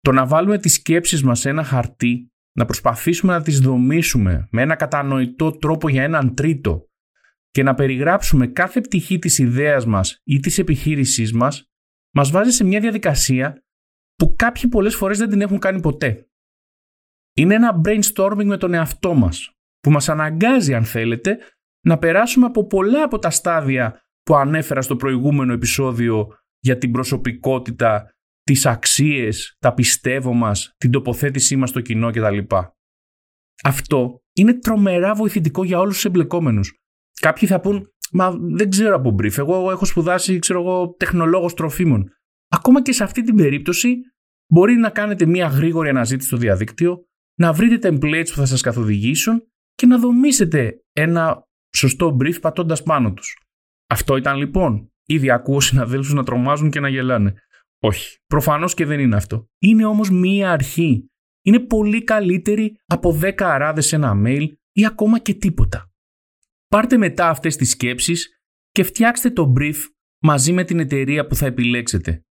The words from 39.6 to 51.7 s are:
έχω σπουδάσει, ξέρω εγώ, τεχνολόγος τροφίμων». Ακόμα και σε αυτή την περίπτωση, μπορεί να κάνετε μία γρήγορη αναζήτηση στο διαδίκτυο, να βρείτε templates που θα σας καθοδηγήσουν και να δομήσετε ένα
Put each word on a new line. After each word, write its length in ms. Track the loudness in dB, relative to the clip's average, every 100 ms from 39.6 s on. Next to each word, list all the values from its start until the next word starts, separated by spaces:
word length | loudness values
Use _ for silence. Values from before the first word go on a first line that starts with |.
| -2
έχω 140 | -2
σπουδάσει, 540 | -2 0 0 -2 -2 0
ξέρω 220 | 0 -2
εγώ, 340 | -2 -2 -4 -6
τεχνολόγος 580 | -4 0 2 0 -2
τροφίμων». 560 | -4 -8 -2 2 2 -2 _ _ _ _
Ακόμα 340 | -2 4 4
και 100 | 4
σε 120 | -2
αυτή 180 | -2 -4
την 140 | 2 4
περίπτωση, 600 | 4 0 -4 -2 0 -2 -6 _ _ _ _
μπορεί 220 | 6 6
να 160 | 4 2
κάνετε 360 | 0 -4 0 2
μία 200 | 2 0
γρήγορη 420 | 0 0 0 0
αναζήτηση 400 | 0 0 -4 -4
στο 80 | -2
διαδίκτυο, 680 | 0 0 -2 -2 -2 -2 _ _ _ 0
να 140 | 0
βρείτε 360 | 4 2 4 2
templates 400 | 0 0 -2 -4
που 80 | -2
θα 100 | 0
σας 140 | 0
καθοδηγήσουν 840 | -2 -2 0 0 0 -2 0 -2 -4 _ _
και 120 | 2 4
να 120 | 4
δομήσετε 840 | 4 2 2 2 2 2 -2 -6 _
ένα 560 | -2 0 0 0 -4 _ _ _